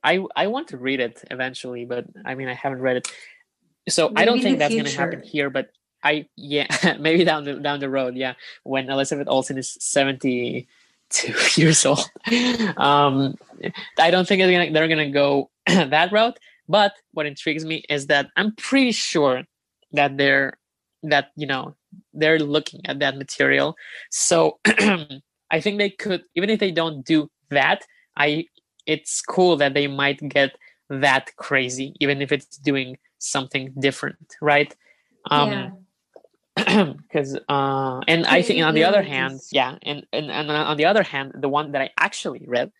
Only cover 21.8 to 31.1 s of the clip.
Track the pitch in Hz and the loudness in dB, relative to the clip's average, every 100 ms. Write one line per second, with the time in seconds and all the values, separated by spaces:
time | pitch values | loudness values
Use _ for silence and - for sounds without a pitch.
21.8 | _ - _ 147 156 160 147 147 151 - | _ -20 _ -2 2 2 2 -2 -4 -12
22.8 | - 139 135 135 135 - 139 139 143 - | -10 -4 -4 -4 -12 0 2 2 0 -4
23.8 | - - - - - 170 160 - 202 226 | -18 -20 -10 -4 2 4 2 2 -2 2
24.8 | 208 185 147 135 _ _ _ 160 208 202 | 2 0 -4 -16 _ _ _ -2 -2 0
25.8 | 202 - 208 180 - 170 202 220 196 165 | -2 -2 -6 -6 -4 -4 0 0 0 0
26.8 | 165 147 131 160 147 _ _ 139 139 196 | -2 -6 0 0 0 _ _ 0 2 0
27.8 | - _ _ - 147 151 - _ _ _ | -4 _ _ -2 0 0 -6 _ _ _
28.8 | - 156 - - - - 180 156 143 139 | -6 -4 -4 -8 -4 2 2 4 2 0
29.8 | 143 139 139 139 143 143 135 - - _ | -2 0 -2 -2 -2 0 0 -2 -20 _
30.8 | _ 135 139 | _ 0 2